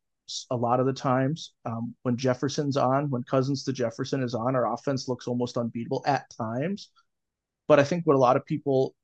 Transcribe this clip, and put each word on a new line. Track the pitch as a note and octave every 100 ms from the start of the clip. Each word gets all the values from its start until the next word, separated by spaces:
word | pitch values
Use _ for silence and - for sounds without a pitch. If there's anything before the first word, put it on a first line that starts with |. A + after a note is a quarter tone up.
| _ _ -
s-, | - -
a | B2
lot | A#2 B2+
of | C3
the |
times. | C3 C#3 B2+ C3 D#3+ - _ B2
Um, | A2+ A#2+ -
when | B2+ A#2+
Jefferson's | C3 B2 C3+ - C#3+ C3+
on, | B2+ C#3 D3
when | A#2+
Cousins | - C3+ C3 C3+ C#3
to |
Jefferson | B2+ A#2 - C3 C3+
is | B2
on, | A#2 B2 C3
our | A2
offense | A#2 C#3 C3 -
looks | A#2+ -
almost | B2 A#2+ B2+
unbeatable | A#2 A#2 A#2 C3 D3
at | C#3 - -
times. | A2 A#2+ E3+ G3+ - _ _ _ _ _ _ _ -
But | C#3+
I |
think | C3+ F3 D#3
what | C#3
a |
lot | B2 C#3
of | -
people | D3 C#3+ C3 C3 _